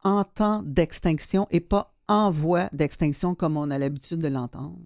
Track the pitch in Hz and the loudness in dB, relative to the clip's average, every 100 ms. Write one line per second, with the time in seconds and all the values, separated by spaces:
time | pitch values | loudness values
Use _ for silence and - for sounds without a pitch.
0 | 196 202 190 - 208 214 160 143 160 - | 2 2 0 0 0 0 0 0 0 0
1 | 175 151 - 196 208 170 - 202 - _ | 0 0 0 0 2 0 2 0 -2 _
2 | - 208 202 151 160 175 190 143 147 - | 0 2 2 2 2 0 0 -2 -2 0
3 | 151 - 180 180 165 151 147 139 139 143 | 0 0 -2 0 0 0 -2 -2 -2 -4
4 | - 170 151 135 120 - 147 175 | -8 -4 -2 -4 -6 -10 -12 -14